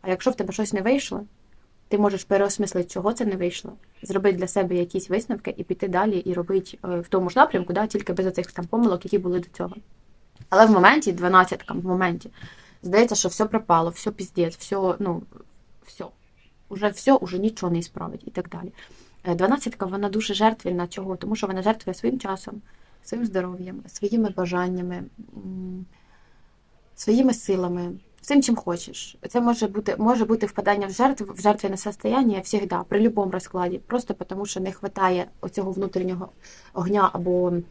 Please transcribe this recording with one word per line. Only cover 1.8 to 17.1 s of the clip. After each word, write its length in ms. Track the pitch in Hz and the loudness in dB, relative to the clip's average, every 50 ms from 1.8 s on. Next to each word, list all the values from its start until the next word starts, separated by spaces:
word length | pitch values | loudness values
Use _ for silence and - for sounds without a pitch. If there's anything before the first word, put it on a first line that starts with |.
| _ _ | _ _
ти 100 | - 202 | 0 2
можеш 260 | 208 202 196 185 - | 4 2 2 0 -2
переосмислити, 640 | - 202 196 202 202 202 - 208 190 - 185 175 175 | 0 2 4 4 2 2 -2 -2 -2 0 -2 -4 -2
чого 240 | - 190 180 208 233 | -4 -2 -2 -2 0
це 120 | - 247 | 0 -2
не 100 | 208 196 | -2 -2
вийшло, 380 | 185 180 175 175 - - - - - - - - - | -2 -2 -4 -4 -6 -12 -14 -16 -16 -20 -20 -20 -18
зробити 360 | - - 196 196 190 202 190 175 | -10 -4 -2 2 2 2 2 2
для 100 | 185 185 | 0 0
себе 280 | - 208 190 175 180 | 0 0 0 2 2
якісь 340 | 180 175 175 - 196 180 - | 0 -2 0 -2 -6 -2 0
висновки 440 | 180 208 220 - 233 208 - - - - | -2 -2 0 -2 -6 -6 -4 -8 -8 -8
і 60 | 180 | -6
піти 240 | - 180 - - 196 | -6 -4 -4 -2 0
далі, 300 | 175 175 202 220 202 180 | 0 2 2 2 2 0
і 160 | 175 190 180 | 0 -2 -2
робити, 440 | 175 170 175 190 190 185 - - - - | -2 -2 0 0 0 0 -2 -16 -12 -8
е, 140 | 185 180 175 | -4 -4 -4
в 80 | 175 - | -4 0
тому 220 | - 190 185 180 | 0 0 0 2
ж 100 | 175 254 | 6 6
напрямку, 340 | 294 311 - 190 180 - 180 | 4 6 4 -2 -2 -2 -2
да, 140 | 190 214 220 | -2 -2 0
тільки 260 | - 208 - - 175 | -2 -4 -2 -2 -2
без 120 | 170 190 | 0 0
оцих 260 | 190 185 - 180 - | -2 -2 -2 -6 -6
там 140 | - - 175 | -8 -10 -8
помилок, 400 | 165 - 226 240 226 185 180 - | -2 0 2 4 4 2 0 -2
які 120 | 185 - 196 | 0 0 0
були 220 | 180 180 175 185 | 0 0 -2 -2
до 60 | 175 - - | -2 -6 -8
цього. 220 | - 175 175 196 214 - - - _ - - - _ - _ _ _ - - | -8 -8 -8 -8 -14 -18 -20 -20 _ -20 -20 -20 _ -20 _ _ _ -6 2
Але 160 | - 190 220 | 8 8 8
в 60 | 226 | 10
моменті, 400 | 220 190 180 202 262 311 302 208 | 10 8 8 8 8 6 2 0
дванадцятка, 640 | 175 170 175 180 190 185 185 185 180 - - - 175 | -2 0 0 6 8 8 6 6 2 -8 -8 -8 -8
в 120 | 175 175 | -6 -2
моменті, 440 | 185 180 185 185 180 170 170 - - - - - - - - - - - - - | -2 0 0 0 0 -2 -4 -8 -16 -20 -18 -20 -20 -20 -20 -20 -20 -20 -12 -8
здається, 320 | 175 185 208 226 240 220 | 2 4 4 4 4 4
що 140 | 202 - 180 | 0 0 -2
все 160 | 175 - 220 | 0 0 -2
пропало, 440 | 214 - 220 220 - 175 165 165 170 | 0 0 -4 2 4 2 4 4 0
все 220 | 165 - - 214 | -4 -6 -8 -8
піздець, 440 | 208 - 196 - - - 170 165 165 | -6 -6 -12 -8 -2 -2 -2 -2 -2
все, 400 | - - - 202 196 190 185 175 - | -8 -8 -6 -4 0 0 0 0 0
ну, 220 | 208 190 170 170 - - - - - - _ - - _ - - _ | -2 -4 -4 -6 -8 -14 -20 -20 -20 -20 _ -20 -20 _ -20 -20 _
все. 200 | - - - - - - _ _ _ _ _ _ _ _ _ _ - | -20 -16 -14 -14 -16 -16 _ _ _ _ _ _ _ _ _ _ -14
Уже 200 | 202 196 208 208 | -8 -2 0 0
все, 240 | 202 - - 262 | 0 2 4 6